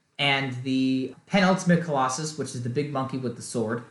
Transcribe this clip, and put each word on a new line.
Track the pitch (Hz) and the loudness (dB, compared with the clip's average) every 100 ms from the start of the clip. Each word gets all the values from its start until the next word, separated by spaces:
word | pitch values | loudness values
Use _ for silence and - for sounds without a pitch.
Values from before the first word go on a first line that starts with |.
| _ - | _ -2
And | 143 139 135 123 | 0 0 -2 -4
the | 131 131 131 131 131 - _ | -2 0 2 0 -2 -10 _
penultimate | 202 185 185 175 170 | 4 4 4 4 4
Colossus, | 165 139 127 - 156 - | 4 0 0 -2 -6 -6
which | 135 127 | -6 -6
is | |
the | 120 | -4
big | 127 143 | -2 -2
monkey | 135 127 131 | -4 -4 -4
with | 123 - | -6 -6
the | |
sword | - 123 110 120 - | -6 -4 -2 -4 -2